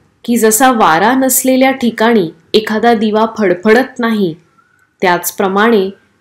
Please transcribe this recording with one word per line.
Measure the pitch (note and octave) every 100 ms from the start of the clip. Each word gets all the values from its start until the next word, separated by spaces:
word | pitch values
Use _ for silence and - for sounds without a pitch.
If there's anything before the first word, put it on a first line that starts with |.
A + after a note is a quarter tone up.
| _ _
की | - A#3+
जसा | A3 A3 C4
वारा | A#3 F#3 D#3+ G#3
नसलेल्या | C4 C4 C4 C4 C4 C4
ठिकाणी | C4 A#3 A3 A3+ A3+ D#3+ - _
एखादा | G#3+ G#3+ G#3+ A#3
दिवा | A3+ G#3+ G#3+ A3 A3
फडफडत | G3 F3+ G#3+ A3+ C4 -
नाही, | A3+ G#3+ F#3 E3 _ _ _ _ _ -
त्याचप्रमाणे | F#3 E3+ - - G3 G3 A3 A3 F#3+ - _ _